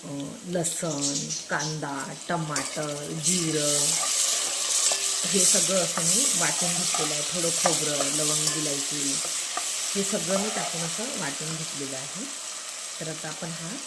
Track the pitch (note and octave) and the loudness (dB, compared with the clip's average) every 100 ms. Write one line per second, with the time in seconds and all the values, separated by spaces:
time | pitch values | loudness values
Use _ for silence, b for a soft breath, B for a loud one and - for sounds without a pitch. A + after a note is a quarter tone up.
0 | - C#4+ C#4 - F#3 F3 D#3+ - E3+ C#3+ | -8 -8 -8 -8 -4 0 0 0 -2 0
1 | C#3+ C#3+ D3+ - - E3 D3+ D#3 D3 C#3 | 0 0 -2 -6 -4 -2 -2 -4 -4 -4
2 | C#3 D3+ - F3 D#3 D3+ - - D3+ D3 | -6 -8 -4 -2 0 0 -2 -4 -4 -4
3 | D3 D#3+ D3+ F3+ D#3+ D3+ D3 D3 C#3+ - | -6 -2 2 2 2 2 4 4 4 2
4 | - - - - - - - - - - | 2 2 4 2 2 0 2 2 4 2
5 | - - E3+ F#3+ F3+ G3 E3 F#3+ E3+ - | 0 0 2 4 6 6 6 4 2 2
6 | E3 F#3+ C#4 - D#3+ D3+ F3 E3+ F#3 - | 4 4 4 4 2 2 0 2 2 0
7 | D3+ D3+ C#3+ F3+ E3+ E3 F3+ D#3+ D#3 D3 | 0 0 -2 0 0 4 4 4 2 2
8 | C#3 D3 D3+ D3+ D3+ D#3 D3+ C#3 C#3 D3 | 2 2 2 4 2 2 0 0 0 0
9 | C#3 C3+ - - - - - - - G3 | 0 0 -2 -4 -4 -4 -2 -2 -2 0
10 | G3 G3+ E3 F#3+ G#3 G#3+ - E3 E3 - | 0 0 0 0 0 -2 -2 -2 -4 -4
11 | A#3+ C4+ D3 C#3 D#3 D#3+ D3+ C#3 C3+ C3+ | -4 -4 -4 -4 -4 -4 -6 -6 -6 -6
12 | C#3+ F3+ C#4 - - - - - - - | -8 -8 -8 -8 -8 -8 -8 -8 -10 -8
13 | D#3+ D#3 D#3 D#3 E3+ E3 E3 B3 | -6 -6 -8 -8 -8 -6 -8 -8